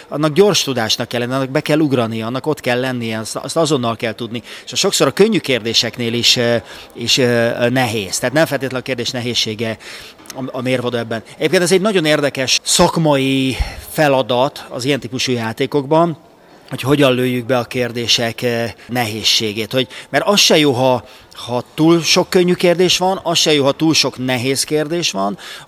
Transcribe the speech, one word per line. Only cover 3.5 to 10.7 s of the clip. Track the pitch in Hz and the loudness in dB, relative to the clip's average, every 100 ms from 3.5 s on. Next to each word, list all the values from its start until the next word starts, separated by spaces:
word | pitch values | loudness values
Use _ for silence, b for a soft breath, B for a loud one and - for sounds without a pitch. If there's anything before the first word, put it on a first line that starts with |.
| 160 | 0
azonnal | 151 143 120 110 | 2 2 0 -2
kell | 117 | -4
tudni. | 107 113 117 B B - | -4 -8 -10 B B -8
És | 127 | -2
sokszor | 190 - 143 | 0 2 2
a | |
könnyű | - 220 185 | 4 4 4
kérdéseknél | - 120 110 107 117 120 117 | 0 -2 0 -2 -2 -2 -2
is, | 120 110 123 | 0 0 2
ö, | 120 117 B B B | 2 0 B B B
is, | - 117 - | -8 -2 2
ö, | 123 120 117 - 120 | 4 4 2 2 0
nehéz. | 131 123 113 95 - | 2 0 -2 -4 -4
Tehát | 127 143 | 0 2
nem | 156 | 2
feltétlenül | 139 131 127 | 0 -4 -6
a | 120 | -6
kérdés | 123 113 | -4 -4
nehézsége | 123 120 110 113 107 110 107 B B B B - 135 | -4 -4 -2 -2 -4 -4 -6 B B B B -16 -12
a, | 131 | -10
a | 131 | -6
mérvadó | 123 | -2